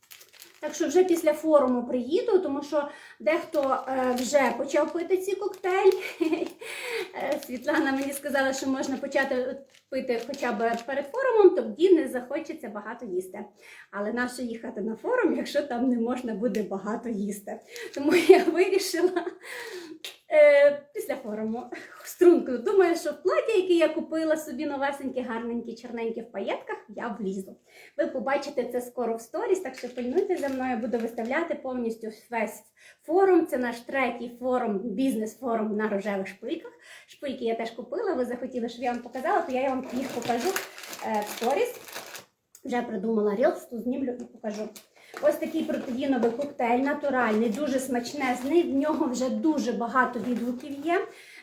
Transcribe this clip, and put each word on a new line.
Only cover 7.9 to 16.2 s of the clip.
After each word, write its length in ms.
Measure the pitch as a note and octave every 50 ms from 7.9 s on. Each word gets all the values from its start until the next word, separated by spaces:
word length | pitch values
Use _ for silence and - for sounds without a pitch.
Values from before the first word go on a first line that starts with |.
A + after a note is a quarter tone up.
мені 220 | C4+ C4+ C#4 C#4 -
сказала, 400 | - - C#4+ B3+ C#4 C4+ C4+ C4
що 140 | - D4 C4+
можна 300 | C4+ C4+ D4 C4+ C4 G#3
почати 600 | C#4 C#4 - C#4+ C4+ C4+ C4+ B3+ B3 - C4+ - - _ _ - _ -
пити 320 | C#4 C4 C4 B3+ A#3+ A3+ A#3 -
хоча 240 | C4+ - C4+ A#3+
б 260 | A3 G3+ A#3 A#3 A#3 A3+ -
перед 200 | C#4+ C4+ C#4 - -
форумом, 440 | - B4 C5+ B4+ A4+ G#4+ G4+ F4+ F4+
тоді 380 | - A3+ A3 G#3 - E4+ G4 F4+
не 120 | D4+ C4+ A#3+
захочеться 600 | A#3 B3 A#3+ - C#4 D#4+ D#4+ - - - - G#3+
багато 360 | G3+ G#3 G3+ G#3+ A#3+ A#3+ B3+
їсти. 400 | G3+ F3+ F#3 F#3 - - G#3 G#3+ - - _ - - - - - _
Але 220 | - G3+ G#3 A3 A#3+
нащо 280 | B3 B3 B3 - -
їхати 400 | B3+ A#3 A#3 A#3 - G#3+ - G#3+
на 140 | G3 A3 A3
форум, 420 | - - F4 B4 B4 A4 D4 - -
якщо 240 | - - - C#4+
там 280 | C#4+ - A#3+ A#3 B3+ C4
не 80 | B3 A#3
можна 360 | A3+ A#3+ C4 C4